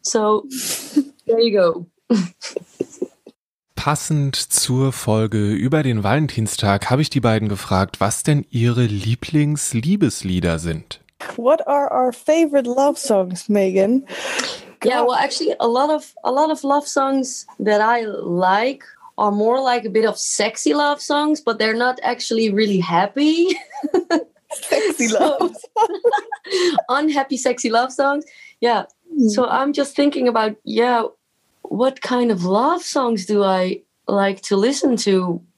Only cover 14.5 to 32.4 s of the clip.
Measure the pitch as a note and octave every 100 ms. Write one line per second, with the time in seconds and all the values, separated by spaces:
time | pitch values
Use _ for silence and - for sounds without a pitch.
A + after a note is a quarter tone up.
14.5 | - - - - B3+ A#3+ B3 C#4 - D#4+
15.5 | - A#3 A#3+ D4 D4+ - - - C4 D#4
16.5 | D#4 C#4 C#4+ D4 - C4+ C4+ C4 - -
17.5 | - G3+ G#3 G#3+ A#3+ A3 G3 - F3 F#3
18.5 | G3 A#3+ C4+ - - - - G#3 G#3 A3
19.5 | B3+ C4 B3 G#3+ G3+ A3 F#3+ - - G#3+
20.5 | A3 - D4 D4 C#4+ - D4 D4+ D4+ -
21.5 | A3 A3 A3+ B3 B3 - A#3+ - A3+ A3+
22.5 | G3+ G#3+ F#3+ E3+ E3+ F#3+ - D4+ D#4+ F4+
23.5 | F4+ - - D4 F4+ - E4+ - _ _
24.5 | - - - G#4+ - A3+ A3 - - F4+
25.5 | - - - G#4+ F4 A#4+ G#5 A#4 G#4+ -
26.5 | F#4+ F4+ D4+ - C4 D#4 C#4+ C4+ B3+ -
27.5 | A#3+ A#3+ A3+ B3+ C4 C#4 C#4+ D4 - -
28.5 | _ A#3 A3 - _ _ D#4 A3+ G#3 B3
29.5 | - C#4 D4 C#4 - C#4+ C#4 B3 A3+ G#3+
30.5 | G#3+ - A3 A#3+ A#3+ A3 _ _ _ _
31.5 | _ - G3 B3+ C4 - B3 A#3+ G3